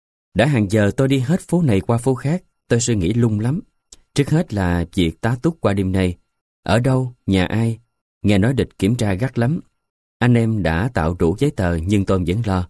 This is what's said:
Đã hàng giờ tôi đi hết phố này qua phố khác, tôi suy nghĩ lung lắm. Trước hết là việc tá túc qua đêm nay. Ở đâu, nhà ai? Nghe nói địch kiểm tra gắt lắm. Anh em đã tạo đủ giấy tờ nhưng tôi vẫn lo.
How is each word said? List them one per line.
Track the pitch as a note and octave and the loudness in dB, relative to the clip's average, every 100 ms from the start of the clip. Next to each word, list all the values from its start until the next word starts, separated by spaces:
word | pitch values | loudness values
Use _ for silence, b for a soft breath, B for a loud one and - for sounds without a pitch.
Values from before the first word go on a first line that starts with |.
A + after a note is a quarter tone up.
| _ _ _ | _ _ _
Đã | F2+ C3 | 0 2
hàng | C3 G2+ | 2 2
giờ | G#2+ G2+ - | 2 2 2
tôi | C3+ | 0
đi | C3+ | 0
hết | B2 F3+ | 0 -2
phố | - E3+ | 0 0
này | D#3 G2 | 2 0
qua | F2+ A#2 | 0 -2
phố | B2+ | 0
khác, | B2+ C#3 F3+ _ _ - | -2 -2 -4 _ _ -2
tôi | A#2+ | -2
suy | A#2+ A2+ | 0 0
nghĩ | E2+ | 0
lung | A#2 A#2 G#2+ | 2 0 0
lắm. | A2+ E3+ - _ _ - _ | -2 -4 -8 _ _ -20 _
Trước | - C#3 | -2 0
hết | D#3 F3+ | 0 0
là | G2+ F2+ F2 E2+ | -2 0 0 -2
việc | - E2 - | 0 -2 0
tá | A2+ B2 | -4 -2
túc | D#3+ E3 | -4 -2
qua | G#2 | -2
đêm | G2 F#2+ | -2 -2
nay. | F#2+ F#2 F2 _ _ _ _ | 0 0 -2 _ _ _ _
Ở | - G#2+ | -2 0
đâu, | C3 C3 B2+ - - | 2 0 -2 -8 -2
nhà | F#2+ | 0
ai? | F2+ G#2+ A2+ A2 _ _ _ _ | 2 0 -2 -4 _ _ _ _
Nghe | G2+ G#2 | 0 2
nói | A2 | 2
địch | A2+ E2+ - | 0 -4 -2
kiểm | F#2+ | -2
tra | A#2+ G#2+ | 0 -2
gắt | F#2 B2+ - | -2 -4 -2
lắm. | A#2+ E3 - _ _ _ _ - | -2 -2 -8 _ _ _ _ -2
Anh | B2 | 2
em | A#2+ A2+ A2 | 4 2 0
đã | D#2+ E2 A#2+ | 0 0 0
tạo | G#2 D#2+ F2 | -2 -2 0
đủ | E2+ G2 | 0 0
giấy | C#3+ | -2
tờ | - F2+ E2+ | -2 -2 -2
nhưng | E2+ G#2 | 0 0
tôi | G2 F#2+ E2+ | 0 0 0
vẫn | G2+ | -2
lo. | G#2+ F#2 | -2 -2